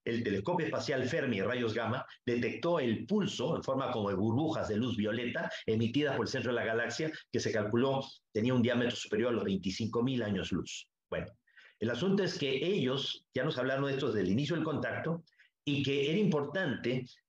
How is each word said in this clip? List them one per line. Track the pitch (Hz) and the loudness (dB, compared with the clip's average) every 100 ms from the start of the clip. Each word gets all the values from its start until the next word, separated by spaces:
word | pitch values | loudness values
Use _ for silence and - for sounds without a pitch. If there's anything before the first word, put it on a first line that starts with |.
el | - 120 | -4 -2
telescopio | 113 98 165 180 156 | 0 0 0 0 0
espacial | - 117 135 123 | -2 -2 -2 0
Fermi | 160 135 101 | 0 0 0
de | 95 | 0
rayos | 123 117 | 0 0
gamma | 113 110 104 - - - | 0 -2 -2 -6 -8 -2
detectó | 120 117 - 170 170 | 0 0 -2 0 2
el | 123 107 - | 2 0 0
pulso | 208 170 - 131 123 | 0 0 -2 -2 -2
en | |
forma | - 131 123 | -2 -2 -2
como | 113 101 | 0 0
de | 95 | 2
burbujas | 110 120 160 117 98 | 2 2 2 0 0
de | 104 | 0
luz | 123 98 | 0 0
violeta | 104 117 120 160 170 - - | 0 -2 -2 -4 -6 -4 0
emitidas | 110 113 135 147 131 | 2 2 2 2 2
por | 98 | 0
el | |
centro | 135 113 | -2 0
de | 120 | 0
la | 104 | 0
galaxia, | 113 117 117 156 - - | 0 -2 -2 -4 -6 -4
que | 117 | -2
se | 110 | 0
calculó | 107 104 117 135 139 - - _ | 0 2 4 4 2 -4 -12 _
tenía | 107 120 | 0 2
un | 127 | 4
diámetro | 120 120 120 | 4 4 2
superior | - - 104 123 | -2 -2 0 2
a | 110 | 2
los | 101 | 0
veinticinco | 95 95 90 107 117 | 0 -2 -2 -2 0
mil | 127 127 | 0 0
años | 107 95 82 | 0 0 0
luz. | 87 - - - _ _ | -2 -4 -10 -14 _ _
Bueno, | 85 87 - _ - - - | -6 -6 -12 _ -20 -20 -4
el | 113 | -2
asunto | 120 190 196 | 0 2 2
es | 185 - | 2 -2
que | 135 131 170 | -2 0 0
ellos | 196 123 139 - - _ | 2 2 0 -4 -8 _
ya | 127 127 | -2 -2
nos | 123 | 0
hablaron | 131 139 139 | 0 0 0
de | |
esto | 135 135 | 0 0
desde | 107 90 | 0 2
el | |
inicio | 110 147 165 | 2 0 0
del | 156 | 0
contacto | 139 120 - 160 170 - _ _ _ | -2 -4 -4 -4 -4 -8 _ _ _
y | - 139 | -2 0
que | 139 139 139 | 2 2 2
era | 190 | 2
importante | 202 147 143 190 170 107 117 135 - - | 4 2 0 -2 -2 -2 -2 -2 -4 -12